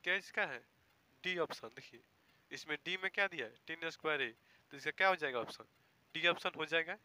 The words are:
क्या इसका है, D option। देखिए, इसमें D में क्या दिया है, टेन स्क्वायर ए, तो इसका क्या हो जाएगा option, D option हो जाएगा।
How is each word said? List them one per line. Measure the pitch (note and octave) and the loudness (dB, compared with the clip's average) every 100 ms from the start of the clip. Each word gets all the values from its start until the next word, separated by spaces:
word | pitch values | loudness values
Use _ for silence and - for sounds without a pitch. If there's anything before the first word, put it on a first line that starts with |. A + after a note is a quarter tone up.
क्या | F3 F#3+ | 2 0
इसका | - - F#3 | 0 -2 -2
है, | B2 - _ _ _ _ _ | -4 -12 _ _ _ _ _
D | F3+ F3+ | -2 0
option। | D3+ - A2+ | 0 -2 -10
देखिए, | - - A#2+ _ _ _ _ _ | -14 -18 -20 _ _ _ _ _
इसमें | C#3 - D3 | -12 -4 -4
D | E3 F#3 | -2 -2
में | F#3 | -2
क्या | G#3 G3 | 2 0
दिया | E3+ A2+ | 0 -6
है, | - - | -8 -10
टेन | E3 E3 | -6 -6
स्क्वायर | - D#3 D3 | -2 0 2
ए, | B2 A2+ _ - _ | 0 -4 _ -20 _
तो | C#3+ | -6
इसका | D3+ | -6
क्या | - F#3+ | 4 4
हो | F3+ | 6
जाएगा | D3 B2 | 2 0
option, | - - - _ _ _ _ | -2 -8 -18 _ _ _ _
D | D#3+ E3+ | 2 4
option | F3 F#3 D#3 | 4 0 -2
हो | D3+ | 2
जाएगा। | E3 E3 G#3 | 2 2 -6